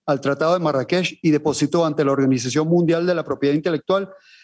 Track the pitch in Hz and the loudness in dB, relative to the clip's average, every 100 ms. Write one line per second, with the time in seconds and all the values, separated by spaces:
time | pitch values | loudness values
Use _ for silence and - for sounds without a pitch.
0 | - 143 139 139 156 180 160 135 123 180 | -4 -2 -2 -2 0 0 0 -2 0 -2
1 | 180 - 165 151 151 139 147 170 160 147 | -2 -2 0 2 0 -2 0 0 0 0
2 | 139 139 135 127 127 147 156 175 165 165 | 0 2 2 0 0 -2 2 2 2 0
3 | 175 175 151 135 143 147 165 156 - 190 | 0 -2 -4 -2 0 0 0 -2 0 -2
4 | 196 - _ - | -2 -12 _ -20